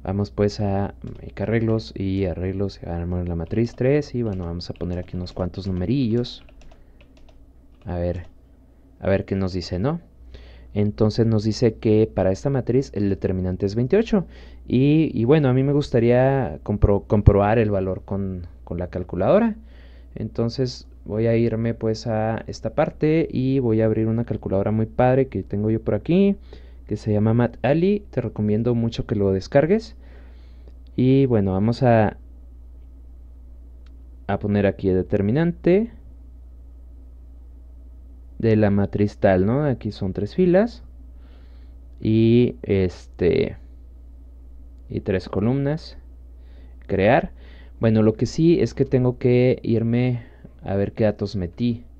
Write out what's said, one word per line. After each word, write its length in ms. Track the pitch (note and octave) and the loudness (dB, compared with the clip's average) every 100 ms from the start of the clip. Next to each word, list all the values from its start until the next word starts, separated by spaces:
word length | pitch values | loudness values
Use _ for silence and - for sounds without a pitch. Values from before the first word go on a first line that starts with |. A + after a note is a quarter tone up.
Vamos 300 | F2+ G2+ G2+ | -4 -4 -4
pues 280 | - G#2 - | 0 -2 0
a 360 | G2+ G2 G2+ - | -2 -2 -4 -8
make 400 | - - - - | -16 -14 -16 -8
arreglos 500 | G2 A2+ A2+ A2 - - | -2 0 0 -2 -4 -8
y 300 | G2 F#2+ F#2+ | -4 -2 -2
arreglos, 560 | E2 F#2 F#2+ G2 - | -4 -6 -4 -6 -8
armamos 460 | - E2+ F2 F2+ F2 | -10 -8 -4 -4 -4
la 60 | E2+ | -6
matriz 400 | E2 G#2+ A#2 - | -4 -2 -4 -2
tres 400 | B2+ D3 C#3+ B2 | 0 0 -2 -6
y 80 | |
bueno, 220 | A2+ F#2 E2+ | -4 -6 -8
vamos 220 | F2 - | -8 -10
a 20 | |
poner 240 | - F2 F2+ | -10 -6 -8
aquí 180 | F2+ F2+ | -8 -10
unos 160 | F2 | -10
cuantos 360 | - F2+ F#2+ F#2+ | -6 -8 -6 -6
numerillos. 760 | F2+ F#2 C#3 A#2+ A#2 B2 - - - - - - - - - - - - - - - F2 | -4 -2 -2 0 -2 -4 -10 -20 -20 -20 -20 -20 -20 -20 -20 -20 -20 -20 -20 -20 -16 -8
A 120 | F2 | -4
ver, 300 | F2 F2 F2 - - - - - - - | -4 -4 -10 -20 -20 -20 -20 -20 -20 -6
a 100 | F2+ | 0
ver 160 | F#2+ G2 | 0 0
qué 100 | F#2+ | -2
nos 180 | F#2+ | -2
dice, 240 | F#2 - F2+ | -4 -6 -2
¿no? 240 | A#2+ E3+ - - - - - - - | -2 -4 -10 -20 -20 -20 -20 -20 -8
Entonces 540 | G#2 G#2 - G#2+ - A2+ | -2 -2 2 2 4 2
nos 160 | A2 | 2
dice 320 | A2 G#2 A#2+ - | 0 2 0 2
que 340 | A2+ G#2+ A2 | 2 4 4
para 200 | - F#2+ | 2 0
esta 180 | G2 C#3+ | 0 -2
matriz 420 | C#3 - B2 C#3 - | -2 0 -2 -2 -2
el 140 | G2+ | -2
determinante 560 | F#2+ G2 F#2 F#2 F2+ G2+ | -2 -2 -2 -4 -2 -2
es 100 | G#2+ | -2
veintiocho. 500 | C3 G3 A#3 G3+ E3+ - - - - | 0 0 2 -2 -2 -14 -20 -20 -2
Y, 440 | A#2+ C#3+ D#3 D#3 | 2 4 4 2
y 120 | - A2+ | 0 4
bueno, 240 | D#3 C3+ | 4 4
a 40 | |
mí 100 | B2+ | 2
me 100 | C3+ | 2
gustaría 880 | C#3+ - B2 A#2 B2 C3 C#3 G#2 D2+ | 0 0 2 4 4 4 2 -2 -6
compro-, 420 | - G#2 - G2+ - | -6 0 2 2 0
comprobar 520 | G#2+ G2+ G2 G2+ A#2 | 4 6 6 4 2
el 120 | G#2+ | 2
valor 320 | G2 F#2+ F#2 | 0 -4 -6
con, 440 | - G2 G2 F#2 F2 - | -6 -6 -6 -8 -12 -18
con 160 | - F2 | -10 -8
la 80 | F2+ | -6
calculadora. 680 | F#2 F2+ F2 G#2 F#3+ A3+ G#3+ - - - - - - | -8 -6 -2 2 2 2 -4 -16 -20 -20 -20 -18 -10
Entonces 720 | A2+ - A#2 A#2 B2+ - - - - | -8 -4 -4 -2 -6 -6 -20 -18 -8
voy 220 | G#2 A2+ | -2 0
a 80 | A2+ | 2
irme 380 | A#2 A2 A#2 | 2 0 -4
pues 340 | A#2 A2 A2 A#2+ | -2 -4 -4 -4
a 360 | A2 A2 A2+ - | -2 -2 -4 -8
esta 260 | - A2 | -10 -6
parte 540 | - D#3+ - D3+ D#3+ - | -2 -2 0 0 2 0
y 280 | - C3 C3+ | -2 0 0
voy 220 | A#2+ A2 | 2 2
a 40 | A2 | 2
abrir 220 | A2 A2 | 2 0
una 180 | A2+ A#2 | -2 -2
calculadora 460 | G#2 - G2 G#2 | -6 -2 -2 0
muy 140 | G#2+ A2 | 0 -2
padre 420 | - B2+ C3 C3 | 2 4 4 2
que 160 | G2 | -4
tengo 260 | F#2 G2+ G#2+ | -6 -4 -2
yo 120 | A2+ | -2
por 120 | A#2+ | -2
aquí, 440 | G#2 - F3 G3 G3+ - - - - - | -4 2 2 2 0 -8 -20 -20 -20 -10
que 80 | G#2 | -6
se 160 | A2 | 0
llama 220 | G#2 G#2+ | 2 4
Math 240 | A#2 A#2 - | 4 2 0
Ali. 420 | A#2+ D3+ F#3 G#3 - | 0 2 2 0 -4
Te 120 | - | -6
recomiendo 520 | C#3 - G#2+ G#3 A#2+ | -6 -4 0 0 0
mucho 320 | A#2 A#2 - - | 0 -2 -4 -4
que 100 | G#2 | 0
lo 180 | G2 | 2
descargues. 640 | F#2+ - C#3+ D#3 A3 - - - - - - - - - - - - | 0 2 2 4 0 -2 -20 -20 -20 -20 -20 -20 -20 -20 -20 -12 0
Y 300 | B2+ C3+ C3+ | 4 4 4
bueno, 260 | A2+ G2 | 2 2
vamos 320 | F#2+ G#2+ A#2+ | 2 0 2
a, 340 | B2+ A2+ G#2 - - - - - - - - - - - - - - - - - - - - - - | 4 4 4 -2 -20 -20 -20 -20 -20 -20 -20 -20 -20 -20 -20 -20 -20 -20 -20 -20 -20 -20 -20 -16 -6
a 120 | G2 | -4
poner 260 | G2+ G2+ G2 | 0 2 2
aquí 240 | - F#2+ | 2 0
el 60 | F#2 | 0
determinante 960 | F2+ G#2 G2 C3 E3+ E3+ E3+ F#3+ A#3 - - - - - - - - - - - - - - - - - - - - - - - - - | 0 0 0 2 0 0 2 2 0 -8 -20 -20 -20 -20 -20 -20 -20 -20 -20 -20 -20 -20 -20 -20 -20 -20 -20 -20 -20 -20 -20 -20 -20 -2
de 180 | A2+ G#2+ | 2 4
la 120 | G#2 | 4
matriz 500 | G2+ G2 G2+ G#2 - | 2 0 0 -2 2
tal, 260 | G2+ F#2 F#2+ | 4 4 2
¿no? 180 | C3 | 0
Aquí 300 | D3+ A#2+ G#2+ | 0 -2 -6
son 180 | - F#2+ | -6 -6
tres 240 | F#2 G2+ - | -4 -4 0
filas 480 | F3+ F3+ A#3 - - - - - - - - - - - - - | 4 4 2 -6 -20 -20 -20 -20 -20 -20 -20 -20 -20 -20 -20 -6
y 560 | A2 A2 A2+ A#2+ B2 - | 2 4 6 6 4 -2
este 960 | - G2 F#2 - - - F2 E2 - - - - - - - - - - - - - - - | -2 0 0 -4 -20 0 2 2 0 -4 -18 -20 -20 -20 -20 -20 -20 -20 -20 -20 -20 -20 -10
y 100 | G#2+ | -6
tres 300 | - F#2+ - | -2 -2 -2
columnas. 680 | F#3+ G#2+ C3+ C#3 D#3 - - - - - - - - - - - | -2 0 0 -2 -4 -8 -18 -20 -20 -20 -20 -20 -20 -20 -20 -4
Crear. 460 | F#2 G2+ D3 F#3 - - - - - | 2 4 4 0 -14 -20 -20 -20 -2
Bueno, 220 | A2+ A2 | 2 4
lo 140 | G#2+ - | 2 2
que 100 | B2 | -4
sí 340 | - E3 E3+ | 2 2 4
es 140 | A#2 | 0
que 100 | - | -2
tengo 340 | C3+ C3 B2 A#2+ | 0 2 0 0
que 420 | B2 B2 B2+ A#2 | 2 4 4 0
irme 600 | - A2+ A2+ A#2 B2+ B2 - - - - | 0 0 0 0 0 -2 -8 -20 -20 -16
a 140 | F2+ G2 | -6 -2
ver 160 | G2+ | -2
qué 140 | - G#2+ | 0 0
datos 320 | G2+ G2+ G#2 | 0 -6 -4
metí. 480 | E2+ - A#2+ A#2+ - | -6 -4 -4 -4 -10